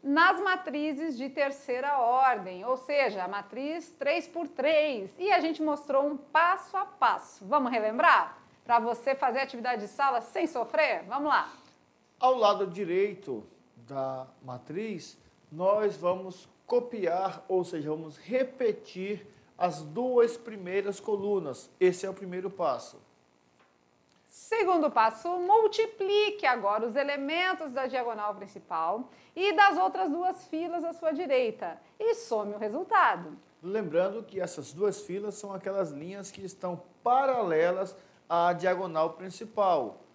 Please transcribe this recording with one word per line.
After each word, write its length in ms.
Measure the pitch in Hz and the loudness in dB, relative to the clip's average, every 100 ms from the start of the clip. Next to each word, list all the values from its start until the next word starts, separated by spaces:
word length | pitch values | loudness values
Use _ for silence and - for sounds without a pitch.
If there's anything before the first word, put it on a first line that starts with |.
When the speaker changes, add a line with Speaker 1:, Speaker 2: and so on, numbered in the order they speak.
| 277 | 2
Speaker 1:
nas 340 | 294 349 359 | 6 6 4
matrizes 760 | 392 370 359 285 302 277 320 240 | 0 -2 -2 -4 -4 -4 -6 -6
de 120 | 269 | -6
terceira 680 | 285 277 277 - 247 277 277 | -2 -2 -2 -6 -4 0 0
ordem, 640 | 233 254 262 226 185 180 | 2 4 4 2 -4 -10
ou 140 | 226 254 | -4 -4
seja, 460 | - 277 254 202 | 0 2 2 0
a 40 | 180 | -6
matriz 640 | 202 202 220 285 339 320 _ | -6 -8 -8 -6 -6 -10 _
três 300 | 277 339 - | 0 0 -2
por 200 | 330 339 | -8 -8
três. 640 | - 269 311 302 240 190 - | 0 2 4 2 -2 -8 -6
E 140 | 381 | 2
a 80 | 359 | 2
gente 240 | 311 311 | 2 0
mostrou 420 | 311 294 - 269 294 | -2 -2 0 0 2
um 100 | 285 | -4
passo 640 | - 311 339 381 - 370 | 0 2 4 2 -4 -6
a 80 | 392 | -6
passo. 580 | - 240 - - - 190 | 0 2 2 -6 -16 0
Vamos 240 | 285 247 | 2 2
relembrar? 680 | 247 214 226 330 233 165 - - _ | 0 0 4 6 6 4 -8 -20 _
Pra 140 | - 240 | 2 2
você 380 | 226 233 277 269 | 2 -2 -2 0
fazer 240 | 262 240 | 0 0
atividade 420 | 262 240 240 240 | -4 -4 -4 -4
de 60 | 202 | -6
sala 340 | - 277 240 | -2 0 0
sem 240 | 233 381 339 | -4 -4 -2
sofrer? 580 | 254 233 311 294 185 180 | -2 -2 2 2 0 -4
Vamos 240 | 262 294 | -4 2
lá. 220 | 226 151 - - _ _ _ _ _ | 2 0 -12 -20 _ _ _ _ _
Speaker 2:
Ao 160 | 254 254 | 2 6
lado 320 | 208 196 190 | 4 4 -2
direito 760 | 170 180 180 208 185 - 113 104 _ _ - | -4 -2 0 0 -2 -8 -10 -10 _ _ -20
da 520 | 117 139 131 131 131 _ | -10 -6 -6 -6 -12 _
matriz, 760 | 131 123 - 160 220 180 - - _ _ _ | -14 -14 -10 -8 -6 -8 -12 -20 _ _ _
nós 460 | 151 185 208 214 151 | 0 2 4 2 0
vamos 500 | 175 190 190 180 - _ - | -2 -2 -6 -16 -20 _ -2
copiar, 760 | 247 247 220 170 175 190 - - | -2 0 -2 0 0 -2 -6 -2
ou 160 | 185 | 0
seja, 260 | 175 165 147 | 0 -6 -4
vamos 260 | 156 160 143 | -6 -8 -16
repetir 1080 | - 254 254 - 233 - - 180 196 202 - - _ - | -4 -2 -2 0 -2 -2 -10 -10 -8 -8 -10 -20 _ -2
as 240 | 180 151 | -2 -2
duas 560 | 151 165 254 247 233 - | -8 -4 2 4 4 2
primeiras 640 | - 214 180 196 202 196 | -12 -12 -4 -2 -2 -6
colunas. 680 | - 202 202 196 160 147 - _ | -4 -2 0 -2 -2 -10 -14 _
Esse 260 | 185 180 190 | 4 4 -8
é 40 | |
o 40 | |
primeiro 380 | 190 190 180 185 | -8 -10 -8 -8
passo. 500 | 185 160 123 - - _ _ _ _ _ _ _ _ _ _ _ _ _ - | -2 -2 -2 -8 -20 _ _ _ _ _ _ _ _ _ _ _ _ _ -16
Speaker 1:
Segundo 560 | - 453 370 349 294 | -4 0 4 4 2
passo, 380 | 240 220 - 349 359 | 2 2 0 -6 -4
multiplique 1080 | 359 440 440 440 453 - 392 415 415 415 285 | 4 6 6 2 -2 -2 2 2 2 0 0
agora 400 | 247 294 320 240 | 2 0 0 0
os 120 | 233 | -2
elementos 720 | 285 285 277 330 370 370 311 | -2 -4 -4 -2 0 -2 -6
da 160 | 247 262 | -6 -4
diagonal 480 | 262 240 214 208 196 | -2 -4 -4 -6 -8
principal 760 | 196 196 - 165 165 214 254 - - | -12 -16 -8 -4 -2 -4 -8 -16 -16
e 200 | 320 392 | -2 0
das 240 | 330 403 392 | 6 6 6
outras 340 | 381 381 370 | 0 0 -2
duas 340 | 311 359 370 - | -2 -2 -4 -8
filas 360 | 320 339 339 | -8 -4 -4
à 80 | 330 | -6
sua 220 | 339 320 | -4 -4
direita 680 | 294 339 254 240 214 175 160 _ _ | -2 0 2 0 -4 -10 -12 _ _
e 160 | 440 453 | -2 -2
some 380 | - 220 208 | -2 -4 -2
o 40 | 208 | -6
resultado. 800 | 214 254 370 415 269 180 170 143 _ _ | -4 -4 2 4 4 2 -6 -16 _ _
Speaker 2:
Lembrando 580 | 170 214 180 160 190 214 | -6 -4 0 0 0 -2
que 200 | 220 190 | -8 -6
essas 320 | 175 - 123 | -6 -8 -12
duas 260 | 151 202 - | -2 -2 0
filas 360 | - 185 208 202 | -8 -8 -8 -10
são 180 | 202 | -12
aquelas 380 | 190 190 196 165 | -8 -4 -2 -2
linhas 400 | 143 170 196 180 | -6 -12 -12 -14
que 120 | - | -12
estão 400 | 190 180 180 175 - _ | -14 -8 -8 -8 -12 _
paralelas 920 | 240 254 269 247 190 156 175 180 190 - - _ _ | 2 4 4 2 2 4 4 2 -4 -8 -20 _ _
à 240 | 170 175 | 2 4
diagonal 600 | 175 180 180 190 160 160 | 2 0 0 -2 0 0
principal 880 | 160 185 175 220 - 196 160 113 - - | -2 -14 -12 -8 0 4 4 0 -8 -20